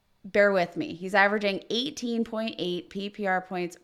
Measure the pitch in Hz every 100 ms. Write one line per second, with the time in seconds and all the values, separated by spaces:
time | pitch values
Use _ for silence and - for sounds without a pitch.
0 | _ _ 196 202 202 196 175 170 - 165
1 | 185 202 196 208 202 190 - 220 262 -
2 | 240 233 226 220 220 - 180 175 - 196
3 | 202 202 202 185 185 180 175 -